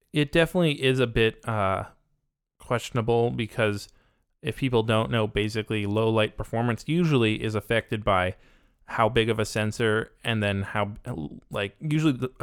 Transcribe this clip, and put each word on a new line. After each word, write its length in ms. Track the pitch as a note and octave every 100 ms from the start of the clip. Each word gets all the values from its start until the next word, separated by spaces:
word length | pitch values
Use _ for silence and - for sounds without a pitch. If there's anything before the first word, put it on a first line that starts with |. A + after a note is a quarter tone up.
| _
It 200 | D3 C#3+
definitely 520 | E3+ D#3+ F3+ E3 C#3+
is 160 | C3 C3
a 80 | A#2+
bit, 400 | A#2 A2+ - -
uh, 380 | A2 F#2+ F#2+ G2+ _ _ _ _ _ _ _
questionable 720 | - A#2+ - A#2+ A2+ A#2 A#2+
because 600 | B2+ A2 - G#2+ G2+ - _ _ _ _ _
if 160 | - -
people 240 | C3+ A#2+
don't 300 | A2+ A2 A2+
know, 160 | A#2 G#2+
basically 580 | G#2 G#2+ A2 G#2 A2 G2+
low 240 | G#2+ A2+
light 280 | A2 G#2+ -
performance 460 | G#2 A#2 A#2+ A2+ -
usually 560 | E3 E3 C3+ A2 A2
is 100 | A2+ G#2+
affected 480 | - A2+ - A2
by 320 | G#2 F#2+ F#2 - _ _ _ _ -
how 220 | - A2
big 200 | A#2+ A2+
of 80 | A2
a 60 | G#2+
sensor, 640 | A2 G#2+ - A2+ A2 - _
and 200 | A#2+ A2+
then 180 | G2+ G2
how, 300 | G2 G#2+ G2+ G#2+ - E2 D2 - -
like, 260 | G#2 G2+ -
usually 300 | D#3 D3+ D#3
the 160 | B2 C3 -